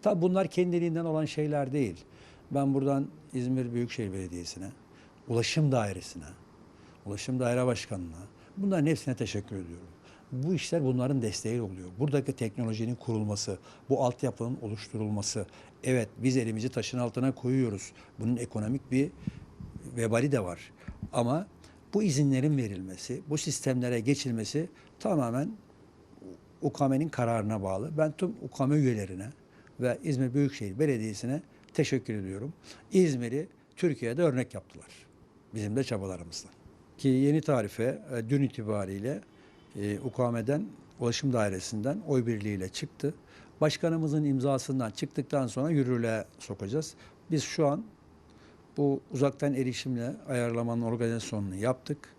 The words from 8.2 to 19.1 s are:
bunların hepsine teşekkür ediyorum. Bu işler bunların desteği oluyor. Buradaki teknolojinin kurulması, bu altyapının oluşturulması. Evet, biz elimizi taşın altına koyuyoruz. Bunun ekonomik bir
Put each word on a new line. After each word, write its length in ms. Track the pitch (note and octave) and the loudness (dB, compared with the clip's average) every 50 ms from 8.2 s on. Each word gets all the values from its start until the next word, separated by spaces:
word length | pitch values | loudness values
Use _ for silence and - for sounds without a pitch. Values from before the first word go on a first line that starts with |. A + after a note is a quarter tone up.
| F#2 G#2 - - - - - G3 | -16 -18 -20 -20 -20 -16 -8 -2
bunların 280 | G3 G3+ F#3+ F3 C#3+ | 0 2 2 4 4
hepsine 300 | D3+ D#3+ - - - B2+ | 4 4 2 2 -4 -2
teşekkür 400 | - B2 G#2+ - G#2+ G2+ - G#2+ | -2 -2 -2 -2 -4 -4 -4 -8
ediyorum. 320 | G2 F2+ E2+ E2+ F2 F2+ E2 E2 - - - - - - - - | -8 -8 -8 -10 -14 -14 -18 -20 -20 -20 -20 -20 -20 -16 -10 -6
Bu 200 | B2+ C3 D#3+ F#3+ | -4 0 0 0
işler 300 | D#3 - - - E3+ D3 | 0 0 0 -2 0 2
bunların 380 | C3 B2+ B2+ B2 C3 C#3+ C3+ | 2 2 2 2 2 2 2
desteği 400 | A2+ A2 - - - A2 A#2 A#2+ | 0 0 -2 -2 -2 -2 -2 -2
oluyor. 280 | A#2 G2 F#2+ F#2 F#2 F2+ F#2 F#2 | -2 -4 -6 -8 -12 -12 -4 -2
Buradaki 340 | C3 D3+ C3+ C#3+ C3+ - C3+ | -2 2 2 0 0 0 -2
teknolojinin 600 | - A#2+ A2 G#2 - B2 A2+ A2 G#2+ A2+ A2+ B2 | -2 -2 -4 -2 -2 -2 -2 0 -2 -2 -2 -4
kurulması, 640 | A#2 - - A2+ G#2+ G#2+ G#2 G#2 G2+ - - G2 F2+ - - - - - - | -4 -2 -2 0 0 0 0 -2 -2 -2 -4 -6 -8 -8 -20 -20 -20 -2 0
bu 140 | C3 C3 C3+ | 2 4 4
altyapının 540 | B2 A#2+ - - B2+ A2 - A#2 A#2+ B2+ - | 2 2 0 -2 -2 -2 -2 -4 -4 -4 -6
oluşturulması. 840 | - A2 G#2 G2+ - - - A2 A2 G#2+ G#2 G#2 G2 - - A2 F#2+ - - - - - - - - | -6 -6 -6 -8 -10 -8 -6 -4 -2 -2 -2 -2 -2 -4 -4 -4 -6 -6 -10 -20 -20 -20 -20 -8 0
Evet, 260 | B2+ B2+ B2+ A2+ G#2+ - - | 2 2 2 2 0 -4 0
biz 200 | A2 C3 B2+ C3 | 0 2 4 4
elimizi 320 | A#2 A2 A2 A2 G#2+ B2+ | 2 2 0 -2 -2 -2
taşın 280 | - - G#2+ - - B2+ | -2 -2 -4 -2 -2 -2
altına 380 | B2 A#2+ A2+ - B2 C3+ B2+ | -2 -2 0 0 0 0 0
koyuyoruz. 560 | - - B2+ C3 C3+ C3 A#2 G#2 F#2+ - - - - - - - - | 0 0 0 2 4 2 2 0 -2 -6 -12 -18 -20 -20 -20 -12 -4
Bunun 180 | G#2+ A2+ B2 A#2 | -2 0 0 0
ekonomik 540 | A#2+ A#2 - A2 G#2 G#2+ B2+ C#3 - - | -2 -6 -4 -4 -2 -2 -2 -4 -2 0
bir 200 | B2+ C3 C#3 E3+ | 2 2 2 2